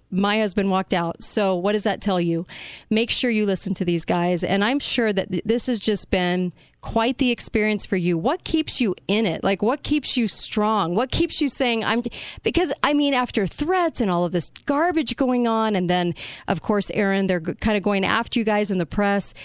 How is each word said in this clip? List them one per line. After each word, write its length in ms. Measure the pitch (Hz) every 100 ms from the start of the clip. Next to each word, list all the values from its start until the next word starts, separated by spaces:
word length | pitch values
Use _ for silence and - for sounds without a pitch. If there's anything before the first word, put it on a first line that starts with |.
| -
my 300 | 185 202 214
husband 300 | 214 196 196
walked 240 | 190 190
out. 300 | 180 170 -
So 320 | - - 196 185
what 160 | 185
does 120 | 208
that 180 | 208 190
tell 180 | - 185
you? 260 | 175 165 180 - - - -
Make 200 | 214 226
sure 200 | - 247
you 140 | 220 208
listen 280 | 185 190 185
to 100 | 175
these 180 | 170 -
guys. 380 | 180 175 180
And 200 | - 196
I'm 160 | 208 277
sure 340 | - - 220
that 180 | 196 -
th-, 120 | 185 -
this 220 | 233 -
has 120 | 233
just 300 | 220 202 -
been 400 | 190 180 180 180 - - _
quite 360 | - 226 226 262
the 140 | 254
experience 540 | 240 - 220 214 208 -
for 100 | 190
you. 220 | 175 170
What 260 | 185 349
keeps 380 | - 320 311 -
you 120 | 226 175 -
in 180 | 214 220
it? 160 | 156
Like, 180 | 185 196
what 220 | 208 285
keeps 340 | - 302 - -
you 100 | 220
strong? 680 | - - - 208 220 170 175
What 160 | 254
keeps 280 | - 330 -
you 60 | 285
saying, 380 | - 254 226 208
"I'm," 160 | 226 240 - - -
because, 300 | - 285 339 -
I 100 | 254
mean, 200 | 294 285
after 320 | 269 247 - 190
threats 560 | - 302 370 339 -
and 80 | 214
all 160 | 175 175
of 60 |
this 180 | 180 - - -
garbage 500 | 285 339 320 247 -
going 320 | 262 247 233
on, 280 | 220 220 202
and 140 | 180
then, 260 | 180 175 165 - - -
of 140 | 170
course, 280 | - 208 196
Erin, 360 | - 202 196 190
they're 120 | 180
g-, 140 | 160 -
kinda 180 | 220 208
going 240 | 208 202
after 360 | 190 220 233 247
you 40 | 220
guys 260 | 208 208
in 80 | 185
the 60 | 170
press. 480 | - 202 202 - -